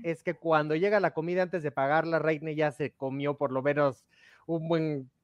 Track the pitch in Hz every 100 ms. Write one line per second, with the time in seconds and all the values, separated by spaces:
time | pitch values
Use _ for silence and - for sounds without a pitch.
0 | 170 160 - 165 165 156 151 156 202 208
1 | 175 - 160 180 180 180 147 139 135 156
2 | 165 160 151 156 160 151 151 - 143 -
3 | 135 135 143 139 139 131 135 143 143 123
4 | _ _ - - - 165 160 165 160 143
5 | 131 _